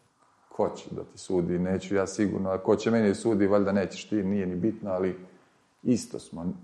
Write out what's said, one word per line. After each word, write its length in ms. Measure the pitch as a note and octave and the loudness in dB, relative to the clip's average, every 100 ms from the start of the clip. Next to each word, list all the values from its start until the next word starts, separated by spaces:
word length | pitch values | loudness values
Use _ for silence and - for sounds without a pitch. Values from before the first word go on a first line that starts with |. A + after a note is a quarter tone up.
| _ _ _ _ _ | _ _ _ _ _
ko 200 | - F#2+ | -2 -2
će 260 | - - | -2 -12
da 100 | - | -12
ti 140 | - - | -12 -16
sudi? 400 | - F#2 F2 F2 | -2 0 0 0
Neću 360 | F2+ F#2 F#2 | 0 -2 0
ja 120 | G2 F#2+ | 0 0
sigurno, 440 | - G2+ F#2 F#2+ | 0 0 0 -2
a 80 | F#2+ | -2
ko 180 | - G#2 | 2 2
će 140 | - | 4
meni 240 | A2+ G#2+ | 4 4
sudi, 320 | G2 A#2 G#2 G2 | 2 2 2 4
valjda 260 | G#2 G2 | 4 4
nećeš 360 | G2+ F#2 - - | 2 0 -4 -4
ti, 140 | G#2+ | -2
nije 240 | F#2+ G2+ F#2 | 0 0 -2
ni 100 | F2+ | 0
bitno, 340 | F#2 G#2+ G#2 | -2 -2 -4
ali 260 | F#2 F#2+ F2+ - - _ _ _ _ | -2 0 -2 -12 -20 _ _ _ _
isto 360 | - A#2+ - - | 0 0 0 -12
smo.” 340 | - D#2+ E2+ - | -12 -8 -6 -8